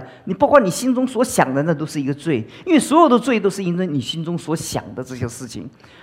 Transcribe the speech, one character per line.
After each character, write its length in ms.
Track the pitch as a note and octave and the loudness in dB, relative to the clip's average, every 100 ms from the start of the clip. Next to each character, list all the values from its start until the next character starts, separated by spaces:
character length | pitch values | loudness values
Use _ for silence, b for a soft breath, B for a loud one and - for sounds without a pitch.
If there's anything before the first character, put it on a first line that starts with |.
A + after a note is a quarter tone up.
| B B - | B B -6
你 80 | |
包 140 | F3+ C#4+ | 0 6
括 120 | C#4+ | 6
你 100 | F#3+ | 4
心 240 | - B3+ | -2 -2
中 140 | B3 B3+ | 0 0
所 160 | G#3+ | 0
想 280 | B3+ - C3 | 0 0 0
的， 120 | C3+ | 0
那 100 | D#3 | 0
都 140 | D3+ D#3 | -2 -4
是 120 | D3+ | -4
一 60 | C3+ | -4
个 80 | |
罪， 320 | C3+ E3 C3 A2 B - | -4 -2 -2 -4 B 2
因 60 | |
为 40 | D#4 | 2
所 220 | - D4+ | 4 6
有 100 | D#4+ | 6
的 80 | A#3+ | 6
罪 220 | A#3 A3+ | 2 0
都 100 | F#3+ | 0
是 140 | - | -2
因 120 | F#3 F3 | -4 -2
为 100 | F#3 | -2
你 120 | D3 | -2
心 240 | A2+ D#3+ | -4 -6
中 140 | E3 F3 | -6 -6
所 180 | - D3+ | -4 -4
想 280 | - A#2+ - | -4 -6 -6
的 100 | A#2+ | -12
这 120 | B2+ B2+ | -10 -8
些 120 | A#2+ | -8
事 200 | - B2 | -8 -12
情。 200 | G#2 F2 - B B | -12 -14 -18 B B